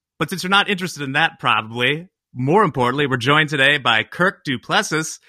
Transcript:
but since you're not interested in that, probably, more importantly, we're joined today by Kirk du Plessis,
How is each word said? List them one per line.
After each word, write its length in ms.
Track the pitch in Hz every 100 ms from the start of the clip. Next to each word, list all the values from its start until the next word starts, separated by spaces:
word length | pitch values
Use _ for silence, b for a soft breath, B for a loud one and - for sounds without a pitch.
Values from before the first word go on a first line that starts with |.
| _ -
but 100 | 160
since 140 | 185
you're 80 | 180
not 180 | 196 202
interested 320 | 196 180 143
in 120 | 139
that, 260 | 143 160 -
probably, 720 | 131 110 110 117 123 151 180 _ _ 123
more 280 | 131 196
importantly, 440 | 190 131 123 139 143
we're 100 | 127
joined 320 | 120 151 151
today 300 | 147 135 147
by 240 | 123 113
Kirk 400 | 107 - 180 190 -
du 140 | 120
Plessis, 600 | - 185 208 156 160 -